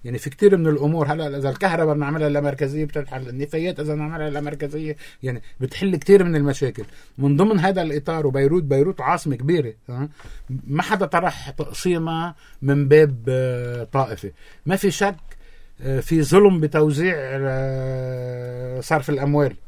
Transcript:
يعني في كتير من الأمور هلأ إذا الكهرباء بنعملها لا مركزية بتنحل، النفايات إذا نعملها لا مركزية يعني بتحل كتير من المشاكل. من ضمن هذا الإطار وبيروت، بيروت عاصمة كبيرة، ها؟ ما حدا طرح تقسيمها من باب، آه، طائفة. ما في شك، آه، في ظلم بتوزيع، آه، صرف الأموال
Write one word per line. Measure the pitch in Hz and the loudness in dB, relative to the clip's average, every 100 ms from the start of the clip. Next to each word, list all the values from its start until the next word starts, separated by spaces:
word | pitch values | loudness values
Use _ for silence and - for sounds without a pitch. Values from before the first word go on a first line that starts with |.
يعني | 120 123 | -8 -8
في | 147 | -8
كتير | - 202 185 | 6 6 6
من | 160 | 4
الأمور | 147 147 165 147 | 2 2 2 0
هلأ | 151 147 139 | -2 -4 -2
إذا | 135 | -2
الكهرباء | 131 196 170 156 151 | 0 0 2 2 2
بنعملها | 143 156 151 | 0 0 0
لا | 143 | 0
مركزية | 143 135 139 147 151 | -2 -2 -4 -2 -4
بتنحل، | 151 135 131 127 | -4 -6 -10 -10
النفايات | 127 147 160 175 156 | -8 -6 -4 -4 -4
إذا | 151 151 | -4 -4
نعملها | 151 160 151 | -6 -6 -6
لا | 147 | -6
مركزية | 147 147 147 151 156 151 - - | -6 -6 -6 -6 -8 -10 -14 -10
يعني | 127 123 - - | -8 -8 -10 -8
بتحل | 127 - 196 170 | -8 -2 -2 0
كتير | - 196 | 6 6
من | 175 156 | 6 2
المشاكل. | 143 135 131 110 101 - - - | 0 0 -4 -4 -14 -16 -20 -2
من | 139 143 | 2 4
ضمن | 202 208 | 4 4
هذا | 185 185 | 2 0
الإطار | 160 147 143 165 143 | -2 -4 -4 -2 0
وبيروت، | 135 139 175 | 2 2 2
بيروت | 147 139 139 - | 2 2 2 0
عاصمة | 135 170 160 120 | -2 0 -2 -4
كبيرة، | 135 170 123 - - | 0 0 0 -8 -12
ها؟ | 123 147 - - - - 131 - | -8 -8 -10 -16 -16 -10 -10 -4
ما | 147 | -4
حدا | - 214 180 | -2 0 2
طرح | 170 175 - 135 | 0 0 -4 -12
تقسيمها | - 151 - 180 175 160 165 170 156 - - | -10 -8 -4 -2 0 -2 -4 -6 -10 -20 -4
من | 135 143 139 | 0 2 6
باب، | 151 151 123 117 | 8 8 2 -2
آه، | 127 127 123 123 120 | -2 -2 -4 -6 -8
طائفة. | 113 135 135 107 101 - - - 151 | -2 -2 -2 -4 -10 -14 -20 -10 -4
ما | 190 | 0
في | 196 | 0
شك، | - 196 170 - - - - - - | 2 -2 -2 -16 -18 -20 -20 -20 -10
آه، | 131 135 | -4 -4
في | - 160 | 0 0
ظلم | 139 185 208 180 | 6 8 8 6
بتوزيع، | 151 156 151 143 185 160 | 2 4 2 2 0 -2
آه، | 131 135 135 131 135 131 131 131 127 127 123 123 123 123 127 127 | -4 -4 -2 -2 -2 -4 -4 -4 -6 -6 -8 -8 -10 -10 -8 -8
صرف | - 156 139 | 0 0 0
الأموال | 143 139 147 139 - | 0 2 2 2 -2